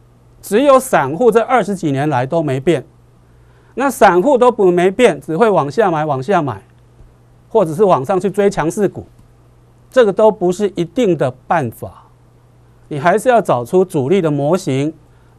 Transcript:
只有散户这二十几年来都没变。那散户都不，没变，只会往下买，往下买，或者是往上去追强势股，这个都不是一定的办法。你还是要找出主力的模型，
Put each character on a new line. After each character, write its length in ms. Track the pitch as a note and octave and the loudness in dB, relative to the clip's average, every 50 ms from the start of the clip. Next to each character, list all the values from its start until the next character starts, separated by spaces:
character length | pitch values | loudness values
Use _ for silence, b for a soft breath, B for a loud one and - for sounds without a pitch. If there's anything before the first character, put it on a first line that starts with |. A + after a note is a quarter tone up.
| _ _ _ _ _ _ _ _ | _ _ _ _ _ _ _ _
只 220 | - - F#3+ A3+ C#4 | -10 -2 0 2 4
有 180 | D4 C4+ C4 | 4 4 4
散 340 | - - - E3+ C#3+ C3 D3+ | 4 2 0 0 0 0 -2
户 160 | E3 B3 A#3 | 2 2 4
这 120 | G3 A3+ A3 | 4 2 0
二 200 | - B3+ B3 F#3+ | 2 0 -2 0
十 140 | F#3 G3+ | -2 -6
几 160 | F3+ - D#3 C3+ | -6 -4 -4 -2
年 160 | C3 C#3+ D3+ | -2 -2 -2
来 160 | D3 B2 B2+ | -2 -2 -2
都 180 | C3+ F3 E3 D#3 | -2 -2 -4 -2
没 160 | C3+ C3 C3+ | -2 -4 -2
变。 240 | C3 F3 E3 C3+ - - _ _ _ _ _ _ b b b b b b b b b b b | 0 0 -2 -2 -2 -10 _ _ _ _ _ _ b b b b b b b b b b b
那 160 | - C4 C#4 | -4 -4 -4
散 320 | A#3 - A3+ G3+ E3+ F3+ F3+ | 0 2 2 4 4 4 2
户 160 | C#4 D4 A#3 | 2 2 4
都 120 | A#3+ B3 | 2 2
不， 200 | A#3 - G3+ F#3 | 2 2 2 2
没 200 | F3 F3 F3 F#3+ | 2 2 0 0
变， 300 | F#3+ G3 B3+ A3 D#3+ C#3+ | 0 2 2 2 2 0
只 160 | - - D#3+ | -6 -8 -2
会 140 | E3+ A#3+ A3 | 0 0 2
往 200 | G3 E3 C#3+ D3 | 2 0 0 -2
下 200 | C3 A3+ A3 F#3+ | -2 0 0 0
买， 160 | E3 D3+ D3+ | 0 -2 -2
往 160 | D#3 C#3 C3 C3 | -2 -4 -4 -2
下 180 | E3 G3+ F3 | -2 -2 -2
买， 220 | D3+ C#3 G#2+ G2 - _ _ _ _ _ _ _ - - _ _ _ _ _ _ _ _ | -2 -2 -6 -10 -14 _ _ _ _ _ _ _ -20 -20 _ _ _ _ _ _ _ _
或 120 | - A3+ G3 | 0 0 0
者 120 | D#3+ D#3 | 0 0
是 100 | D#3 A3 | 0 2
往 180 | F#3+ E3+ C3 C3 | 2 2 0 0
上 160 | B2+ G3 F#3 | -2 -2 -2
去 120 | F#3 G3+ | -2 -2
追 180 | F3+ G3+ G3 G3+ | -2 0 0 0
强 220 | - - D3 D#3+ | 0 -2 -4 -4
势 180 | F3 G#3+ G3+ F3 | -2 -2 -4 -4
股， 180 | - - G2+ - _ _ - _ _ _ _ _ _ _ _ _ _ _ _ _ | -4 -6 -16 -18 _ _ -20 _ _ _ _ _ _ _ _ _ _ _ _ _
这 120 | - C4 A#3+ | 2 2 2
个 80 | G3+ | 2
都 200 | F3+ - G#3+ A3 | 2 4 2 2
不 200 | G3+ - F#3 F3 | 2 2 -2 -2
是 220 | F3+ - G#3 G3 - | -2 -2 -4 -6 -4
一 80 | - E3+ | -6 -8
定 320 | E3 - - B3 G3 E3+ | -6 -2 -2 0 0 0
的 160 | C#3+ D3+ C3 B2 - _ | 0 -2 -4 -6 -8 _
办 240 | _ F#3+ E3+ C#3 A#2 | _ -4 -4 -4 -6
法。 340 | - - - G2 - - - _ _ _ _ _ _ _ _ _ _ _ _ _ _ _ _ _ | -8 -12 -16 -18 -18 -20 -20 _ _ _ _ _ _ _ _ _ _ _ _ _ _ _ _ _
你 100 | D3+ C#3+ | -12 -2
还 200 | C3+ F3 F#3 A3 | 0 0 0 2
是 100 | G#3 B3+ | 2 2
要 100 | B3 A3+ | 2 2
找 240 | F3+ - D3 B2 A#2+ | 2 0 -2 -2 -2
出 220 | A#2+ - F3+ F#3+ | -2 0 0 0
主 240 | F#3 - D#3 B2 C3+ | 0 -2 -4 -2 0
力 140 | F3+ G3+ E3 | 0 0 0
的 80 | D#3 | -2
模 260 | D3+ C#3+ C#3 D3 E3+ | -2 -2 0 -2 -2
型， 380 | F#3+ - - C3 C3+ C#3 D#3 D#4+ - b b b b b b b | -2 -2 -4 -4 -2 -4 -4 -6 -10 b b b b b b b